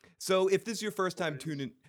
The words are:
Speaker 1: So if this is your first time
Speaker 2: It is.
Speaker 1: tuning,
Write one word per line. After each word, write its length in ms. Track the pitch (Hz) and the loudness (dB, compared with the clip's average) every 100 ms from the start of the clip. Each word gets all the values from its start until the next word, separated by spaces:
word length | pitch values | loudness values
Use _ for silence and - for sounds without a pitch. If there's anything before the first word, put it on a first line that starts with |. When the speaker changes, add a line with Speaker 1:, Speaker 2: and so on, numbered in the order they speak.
| - - | -20 -8
Speaker 1:
So 300 | - 190 190 | 0 4 4
if 160 | 190 | 4
this 140 | 214 214 | 2 -4
is 40 | |
your 80 | 214 | -4
first 260 | 196 185 180 | -2 -2 0
time 180 | 170 | -4
Speaker 2:
It 20 | 143 | -4
is. 80 | |
Speaker 1:
tuning, 260 | 165 147 135 - | -6 -6 -6 -10